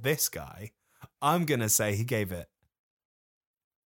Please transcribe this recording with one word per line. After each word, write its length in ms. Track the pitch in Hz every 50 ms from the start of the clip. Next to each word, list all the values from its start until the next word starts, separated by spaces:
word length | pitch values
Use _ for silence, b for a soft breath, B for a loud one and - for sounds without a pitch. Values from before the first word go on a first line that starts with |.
this 280 | 113 135 156 147 - -
guy, 440 | - 80 73 - 76 87 104 107 _ B B B B B B B B -
I'm 220 | 135 147 165 175 170
gonna 220 | 151 143 120 113 107
say 260 | - - 110 107 101
he 60 | 104 117
gave 260 | 120 127 110 104 92
it 160 | 92 85 78 - _ _ _ _ _ _ _ _ _ _ _ _ _ _ _ _ _ _ _ _ _ _ _ _ _ _ _